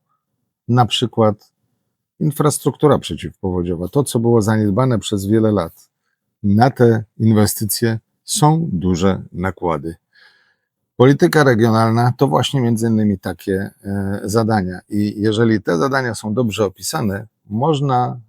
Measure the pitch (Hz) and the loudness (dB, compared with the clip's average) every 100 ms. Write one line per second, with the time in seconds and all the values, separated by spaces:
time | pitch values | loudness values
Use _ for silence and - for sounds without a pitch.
0 | _ _ _ _ _ _ - 120 117 - | _ _ _ _ _ _ -2 2 2 0
1 | 120 - 110 101 _ _ _ _ _ _ | -2 2 0 0 _ _ _ _ _ _
2 | _ - 151 - 151 - 143 127 151 117 | _ -6 -4 0 -2 -2 -4 0 2 2
3 | - 80 82 - 95 90 87 85 90 143 | -2 -10 -10 -8 -4 -4 -4 -4 -4 -2
4 | 131 123 117 117 104 110 107 98 131 113 | -2 0 2 2 2 2 0 2 0 0
5 | - 104 98 110 110 104 82 - _ _ | -2 -4 0 2 2 0 -2 -8 _ _
6 | _ _ _ _ 104 101 131 - 120 110 | _ _ _ _ 0 2 2 4 4 4
7 | 107 - 110 107 104 - 107 - 117 110 | -2 -2 2 4 2 0 -6 -2 -2 -4
8 | - _ - - 151 160 165 87 90 87 | -8 _ -10 0 2 2 -2 -4 -2 0
9 | 95 92 - - 92 - 87 78 82 82 | 0 -2 -6 -8 -6 -4 -4 -4 -6 -12
10 | _ _ _ _ _ _ _ _ _ - | _ _ _ _ _ _ _ _ _ 2
11 | 127 143 175 156 139 113 117 110 113 113 | 4 4 4 4 4 4 4 2 2 2
12 | 117 - 139 151 - 139 120 113 113 110 | 0 0 0 0 0 0 0 0 0 2
13 | 104 98 95 90 - 95 104 - 101 101 | 0 -2 -6 -8 -4 -4 -4 -10 -8 -6
14 | 98 101 101 110 110 110 90 90 - 104 | -4 -6 -2 0 2 0 -2 -8 -8 -4
15 | 104 110 107 107 117 107 98 156 143 135 | -2 -2 -2 0 2 0 0 -2 0 -2
16 | 123 113 107 107 120 98 101 - 98 160 | -4 -6 -6 -4 -4 -2 -4 -6 -8 -4
17 | 113 98 110 _ - 107 147 143 143 123 | -4 -6 -10 _ -10 -4 -2 -2 -2 -2
18 | 123 127 | -2 -8